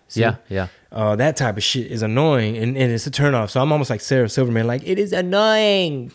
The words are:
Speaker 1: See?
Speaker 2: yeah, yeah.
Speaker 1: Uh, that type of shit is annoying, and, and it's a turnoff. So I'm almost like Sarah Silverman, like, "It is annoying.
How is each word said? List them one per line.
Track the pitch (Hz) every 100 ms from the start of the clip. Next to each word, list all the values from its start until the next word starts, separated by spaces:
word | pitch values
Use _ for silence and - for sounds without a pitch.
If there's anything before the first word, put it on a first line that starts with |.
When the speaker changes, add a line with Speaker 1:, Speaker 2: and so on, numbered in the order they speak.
| _
Speaker 1:
See? | 113
Speaker 2:
yeah, | 113 123 -
yeah. | 95 90 - _
Speaker 1:
Uh, | 107 107 107
that | 147 151
type | 123 104
of |
shit | - 131 113
is | 117
annoying, | 110 120 156 135 107 113
and, | 117 135
and | 127
it's | 113 147
a |
turnoff. | 135 143 127 104
So | 131
I'm | 143
almost | 151 233
like | 110
Sarah | - 131 110
Silverman, | - 123 113 113
like, | 127 -
"It | 190
is | 202
annoying. | 180 180 196 220 220 214 196 175 139 120